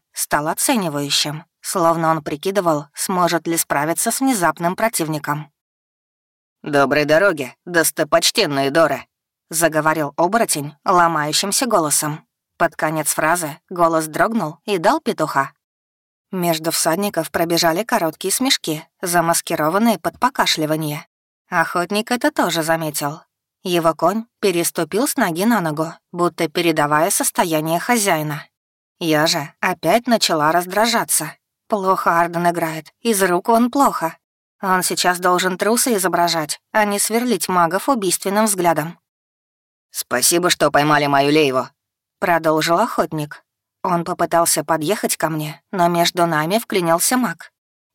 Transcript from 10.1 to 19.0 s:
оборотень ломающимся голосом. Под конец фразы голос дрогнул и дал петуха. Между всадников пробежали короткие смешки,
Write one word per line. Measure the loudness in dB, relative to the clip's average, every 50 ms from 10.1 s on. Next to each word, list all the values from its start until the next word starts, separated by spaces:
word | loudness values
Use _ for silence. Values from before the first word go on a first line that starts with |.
| 0 0
оборотень | 0 2 2 0 0 0 -2 -4 -4 -8 -12 _ _
ломающимся | 2 4 4 4 4 2 0 -2 -2 -2 -2 -2 -2 -2 -2 -2
голосом. | 0 0 0 2 2 -2 -2 -2 -2 -6 -8 -10 _ _ _ _ _ _ _
Под | -2 -2 -2
конец | -2 -4 -2 -2 -2 -2 -4 -2
фразы | 0 2 2 2 0 -2 -6 -10 -12 _ _
голос | -2 2 2 2 2 2 -2 -2
дрогнул | 0 0 0 0 2 -2 -2 -2 -6 _ _
и | -4 -4 2
дал | 2 2 2 2
петуха. | 0 -4 -2 -2 -2 -2 0 -2 -2 -2 -6 _ _ _ _ _ _ _ _ _ _ _ _ _ _ _
Между | -6 -2 0 0 0 0 -2 -4
всадников | -2 0 0 0 0 0 -2 -2 -2 -4 -6 -4
пробежали | _ -2 -2 0 0 2 2 2 2 0 -2
короткие | -2 -2 0 0 -2 -4 -4 -6 -6
смешки, | -2 -2 0 0 -2 -2 -2 -6 -6 -6 -8 _ _ _